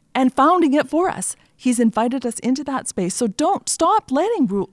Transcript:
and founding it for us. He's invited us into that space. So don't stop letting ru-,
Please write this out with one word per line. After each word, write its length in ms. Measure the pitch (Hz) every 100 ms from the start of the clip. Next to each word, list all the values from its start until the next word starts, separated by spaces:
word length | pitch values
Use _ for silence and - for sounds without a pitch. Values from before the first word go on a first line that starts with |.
| _ 240
and 180 | 254
founding 400 | - 277 359 330
it 160 | 285 262
for 200 | 302 339
us. 260 | - - - _ _
He's 240 | 254 240
invited 460 | 233 - 247 262 233
us 140 | -
into 240 | 240 262 285
that 220 | 262 -
space. 260 | - 180 -
So 120 | 233
don't 420 | - 302 392 -
stop 420 | - 330 427 -
letting 360 | 262 392 453 233
ru-, 220 | 196 185